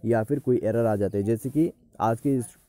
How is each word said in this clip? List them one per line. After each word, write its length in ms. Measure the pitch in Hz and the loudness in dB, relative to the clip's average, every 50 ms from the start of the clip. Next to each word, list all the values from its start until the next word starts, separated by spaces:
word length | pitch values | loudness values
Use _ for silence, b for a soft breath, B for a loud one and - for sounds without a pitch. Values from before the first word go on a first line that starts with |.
| - | 0
या 180 | 113 117 113 110 | 0 0 0 0
फिर 160 | - 143 143 | 0 -2 -2
कोई 200 | - 131 123 113 - | 0 0 0 2 2
एरर 220 | 107 110 117 117 | 0 0 2 2
आ 100 | 113 107 | 2 2
जाते 220 | 101 101 95 101 | 2 0 0 0
हैं, 80 | 101 101 | 0 0
जैसे 240 | 104 117 110 - 131 | 0 -2 -2 -2 -4
कि 220 | 123 147 160 170 - _ _ _ _ - | 0 0 0 0 -2 _ _ _ _ -2
आज 180 | - 110 117 110 | 0 0 0 0
के 140 | - 147 139 | 0 0 0
इस 100 | 131 117 - - _ _ | 0 -2 -6 -12 _ _